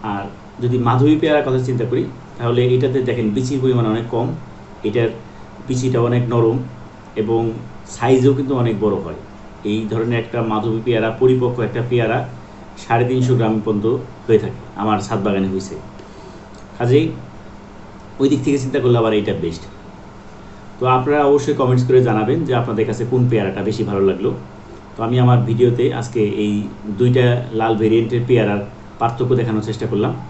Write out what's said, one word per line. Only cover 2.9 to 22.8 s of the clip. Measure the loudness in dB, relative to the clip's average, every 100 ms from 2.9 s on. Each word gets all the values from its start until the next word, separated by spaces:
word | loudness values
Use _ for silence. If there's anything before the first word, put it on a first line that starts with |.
| 0 0
দেখেন | 0 0 0
বিচির | -2 0
পরিমাণ | 2 2 2
অনেক | 0 -2
কম, | -2 -2 -6 -12 -16 -18 -6 -2
এটার | 0 0 -2 -16 -18 -18 -16 -4
বিচিটা | -2 0 2 2
অনেক | 2 2
নরম | 4 4 2 -4 -12 -18 -18 -10 -4
এবং | 0 0 0 -4 -12 -16 -16 -4
সাইজও | 2 6 6 2
কিন্তু | 0 0
অনেক | 0 0
বড় | 0 0 -4
হয়। | -12 -14 -18 -18 -8 -4
এই | -2 -2
ধরনের | -2 0 -2
একটা | -2 -4 -2
মাধবী | -2 -2 -2 0
পেয়ারা, | 0 0 2
পরিপক্ক | 4 4 2 0 -2
একটা | -2 0
পেয়ারা | 0 2 -2 -4 -12 -18 -18 -18 -16
সাড়ে | -2 0 2
তিনশো | 2 4 4
গ্রাম | 2 0 0
পর্যন্ত | 0 2 0 -4 -12 2
হয়ে | 4
থাকে | 2 -10 -14 -6
আমার | 0 0 0
ছাদ | -2 0
বাগানে | 0 0
হয়েছে। | -2 -6 -12 -14 -18 -18 -18 -18 -18 -18 -20 -18 -4
কাজেই | 4 4 4 -6 -14 -18 -18 -20 -20 -20 -20 -20 -18 -2
ওই | 0
দিক | 2 0
থেকে | -2
চিন্তা | -2 0
করলে | 2 2
আবার | 4 2
এইটা | 0 -4
বেস্ট। | -6 -8 -14 -18 -20 -20 -20 -20 -20 -20 -20 -18 -18 -2
তো | 2 2
আপনারা | 4 2 4
অবশ্যই | 4 2 0
কমেন্টস | 2 2 6
করে | 6 6
জানাবেন | 2 2 0 2
যে | 0
আপনাদের | 0 0